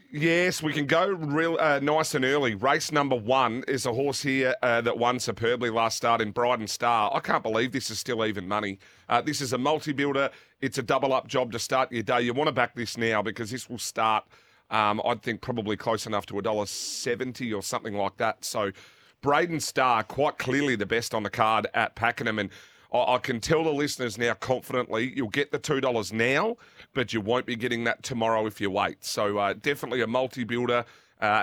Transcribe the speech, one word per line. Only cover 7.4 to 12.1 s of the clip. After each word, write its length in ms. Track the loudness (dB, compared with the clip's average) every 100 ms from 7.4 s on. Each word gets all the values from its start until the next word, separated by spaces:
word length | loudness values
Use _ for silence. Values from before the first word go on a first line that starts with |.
believe 280 | 2 0 0
this 180 | -2 -6
is 80 | -6
still 260 | -4 -2 0
even 220 | -2 -2
money. 320 | -2 -2 -6 -12 -20 0
Uh, 140 | 0
this 180 | 0 -4
is 140 | -4
a 40 | -2
multi-builder. 720 | 0 -2 -2 -2 0 0 -2 -4 -20 _
It's 160 | -4 -4
a 40 |
double-up 440 | 0 0 2 0 0
job 240 | -2 0
to 80 | -4
start 320 | -2 0 0
your 120 | -2
day. 180 | 0